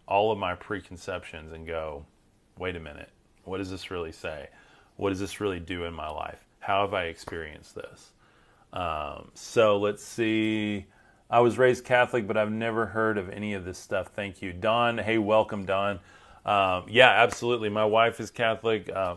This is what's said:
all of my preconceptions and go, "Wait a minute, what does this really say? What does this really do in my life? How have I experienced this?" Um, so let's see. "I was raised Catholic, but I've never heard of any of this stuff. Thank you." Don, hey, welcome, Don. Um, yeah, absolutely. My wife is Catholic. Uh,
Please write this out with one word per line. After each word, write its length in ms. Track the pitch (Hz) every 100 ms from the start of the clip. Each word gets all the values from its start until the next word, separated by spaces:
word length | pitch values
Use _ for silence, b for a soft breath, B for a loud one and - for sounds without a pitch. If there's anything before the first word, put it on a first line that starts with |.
| -
all 240 | 98 107
of 60 | 104
my 160 | 92 90
preconceptions 960 | - 101 - 87 - 90 - 80 78
and 140 | 80 82
go, 380 | 82 80 73 78 _ _ _ _ -
"Wait 160 | 90
a 60 | 87
minute, 300 | 78 76 - _ _ _
what 140 | - 95
does 120 | 98
this 220 | 95 -
really 180 | 90 82
say? 380 | - 87 78 69 b b b b -
What 140 | 98
does 100 | 95
this 200 | 98 -
really 200 | 104 90
do 240 | 82 90
in 100 | 85
my 140 | 80 76
life? 360 | 78 - - _ _
How 220 | - 98
have 140 | 101
I 100 | 98
experienced 720 | 85 80 - 85 78 76 - -
this?" 340 | - - - _ b b b b b
Um, 580 | - 87 78 73 69 -
so 440 | - - 120 107 101
let's 240 | 104 104
see. 840 | - - 113 110 110 107 104 104 95 b b b -
"I 80 | 117
was 180 | 120 107
raised 260 | 127 123
Catholic, 420 | - 123 120 123 101
but 100 | 107
I've 140 | 107
never 360 | 110 117 110 107
heard 320 | 104 110 104
of 120 | 90
any 240 | 101 104
of 100 | 98
this 140 | 90 87
stuff. 300 | - 98 90
Thank 340 | - 101 92
you." 100 | 95
Don, 460 | 87 110 117 120 117
hey, 200 | 101 113
welcome, 460 | 104 110 107 104
Don. 360 | 95 95 101 95 B B B B -
Um, 400 | 104 95 90 92
yeah, 220 | 110 127
absolutely. 580 | 104 120 - 120 120 107
My 160 | 104
wife 360 | 107 110 117 117
is 100 | 107
Catholic. 580 | - 113 110 113 110 87
Uh, 280 | 95 92